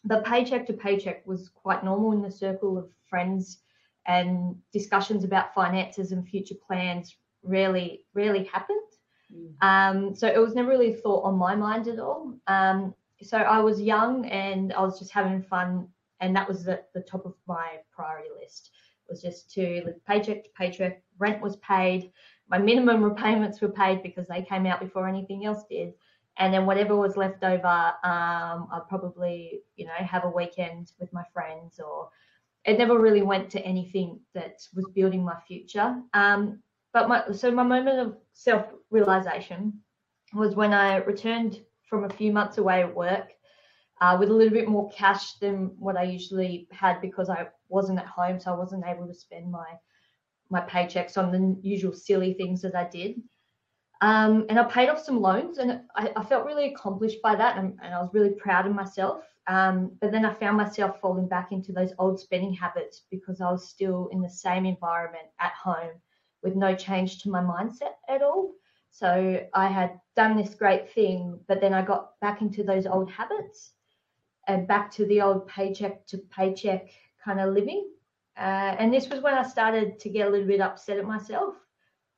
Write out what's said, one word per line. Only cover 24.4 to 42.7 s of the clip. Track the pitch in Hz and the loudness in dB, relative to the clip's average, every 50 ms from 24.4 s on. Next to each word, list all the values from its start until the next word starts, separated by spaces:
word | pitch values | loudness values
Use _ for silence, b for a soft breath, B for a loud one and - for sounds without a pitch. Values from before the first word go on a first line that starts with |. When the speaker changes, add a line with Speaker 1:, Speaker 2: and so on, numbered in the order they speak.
Speaker 1:
came | 180 - 196 190 185 | -6 -4 -2 -2 0
out | 185 180 - | 0 0 -2
before | 190 185 _ 190 185 | -4 -8 _ -4 -4
anything | 190 190 196 196 - 196 196 202 | -4 -4 -6 -6 -8 -10 -6 -4
else | 214 214 208 - _ | -6 -6 -6 -8 _
did. | - 170 170 175 175 _ _ _ _ _ _ _ _ | -8 -8 -8 -8 -10 _ _ _ _ _ _ _ _
And | - 190 185 | 0 2 2
then | 190 190 190 | 4 2 2
whatever | 190 196 202 208 202 208 | 2 2 2 2 2 2
was | 208 202 190 196 | 2 2 0 0
left | 196 190 190 190 - - | 0 -2 -2 -2 -2 0
over, | 185 185 180 180 180 175 170 170 170 170 - - | 0 0 2 2 2 2 4 2 0 -2 -2 -2
um, | 180 175 170 170 175 170 170 170 170 170 175 180 - | -2 0 0 -2 -2 -2 -4 -4 -6 -6 -8 -8 -8
I'd | - 170 - - | -10 -10 -8 -8
probably, | 196 185 - 180 - 175 180 175 175 170 170 165 - - _ _ _ | -8 -6 -6 -8 -8 -6 -6 -6 -6 -6 -12 -12 -14 -14 _ _ _
you | - 170 | -16 -12
know, | 160 165 | -10 -8
have | 170 190 185 185 180 175 | -8 -6 -4 -4 -2 -2
a | 180 | -2
weekend | 170 175 170 175 - - 175 165 170 170 175 - _ _ | -2 -2 -4 -4 -6 -8 -8 -8 -8 -14 -16 -18 _ _
with | 180 - - | -16 -12 -12
my | 175 175 - | -14 -14 -10
friends, | _ 175 156 156 160 160 170 165 _ - | _ -10 -10 -10 -12 -14 -18 -20 _ -16
or | 156 151 151 151 165 b b b b b b b b b _ _ _ | -14 -12 -10 -12 -12 b b b b b b b b b _ _ _
it | - 214 | 2 4
never | 226 240 226 240 226 | 4 6 4 6 6
really | 220 220 208 202 196 | 8 8 8 6 4
went | 196 196 190 190 - | 4 0 0 -2 -4
to | - 185 - | -8 -6 -4
anything | 185 185 185 180 - - 190 185 170 165 - _ _ _ | -2 -2 -2 -2 -2 -4 -4 -4 -4 -6 -16 _ _ _
that | 175 160 160 - _ - - - | -12 -12 -12 -16 _ -20 -10 -8
was | 185 185 - - | -8 -8 -4 0
building | 196 190 185 185 185 180 | 2 2 2 2 0 -2
my | 175 170 - - | -4 -6 -8 -12
future. | _ 180 - - - - 208 208 247 247 247 - _ - | _ -16 -16 -16 -8 -2 0 0 0 -2 -6 -8 _ 2
Um, | 208 202 202 202 202 208 202 - - _ _ _ _ _ _ - | 4 4 6 4 4 0 -2 -4 -10 _ _ _ _ _ _ 2
but | 233 - | 2 4
my, | 226 240 233 - - | 4 2 2 2 -2
so | 202 196 - 247 | -6 0 0 2
my | 240 247 247 | 4 4 4
moment | 247 254 254 262 269 269 254 | 4 4 4 4 2 2 2
of | 247 214 - - _ _ _ | 0 -2 -6 -10 _ _ _
self-realization | _ - 254 220 202 208 - - - _ _ 214 220 202 196 190 190 185 175 160 - - - 180 175 208 214 208 - _ _ _ _ _ _ _ _ _ _ - | _ 2 2 2 2 0 -4 -12 -20 _ _ 4 4 6 6 4 2 2 -2 -6 -6 -8 -10 -10 -6 -6 -6 -6 -8 _ _ _ _ _ _ _ _ _ _ -2
was | 208 214 202 - | 0 0 0 2
when | 202 208 208 202 | 2 2 4 4
I | 202 196 196 196 | 4 4 4 2
returned | 185 185 202 196 - - 226 226 233 233 214 185 - - _ _ _ _ | 2 0 -2 -4 -2 -2 -2 -2 0 -2 -2 -4 -6 -16 _ _ _ _
from | _ 220 202 202 | _ -4 -4 -2
a | 190 | -4
few | 190 - 214 214 | -6 -2 0 2
months | 208 208 202 202 - | 2 2 0 0 -2
away | 226 196 190 | 0 2 2